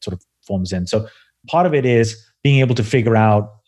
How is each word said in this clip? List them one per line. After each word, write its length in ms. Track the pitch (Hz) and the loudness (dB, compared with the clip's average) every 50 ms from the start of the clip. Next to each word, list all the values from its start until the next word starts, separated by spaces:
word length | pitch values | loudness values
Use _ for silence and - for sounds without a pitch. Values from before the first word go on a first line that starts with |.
| - | -12
sort 120 | - 90 | -10 -10
of 80 | 90 - _ _ _ _ | -12 -14 _ _ _ _
forms 260 | - 98 95 92 87 95 | -8 -6 -6 -4 -4 -6
in. 140 | 90 90 | -6 -4
So 200 | 90 - 110 110 110 - _ _ _ _ _ _ - | -4 -4 -4 -4 -6 -12 _ _ _ _ _ _ -4
part 180 | - 165 180 | -2 0 0
of 80 | 185 151 | 2 0
it 120 | 143 127 | 0 0
is 360 | 127 120 117 113 110 110 - _ _ _ _ - | 2 2 2 2 0 -4 -10 _ _ _ _ 0
being 160 | 143 139 135 | 2 2 2
able 140 | 131 123 123 | 2 2 0
to 100 | 123 110 | -2 -2
figure 320 | 104 - 127 110 117 113 | -2 -2 0 2 2 2
out 380 | 110 110 110 107 104 104 - - _ _ | 4 4 4 2 2 0 -4 -10 _ _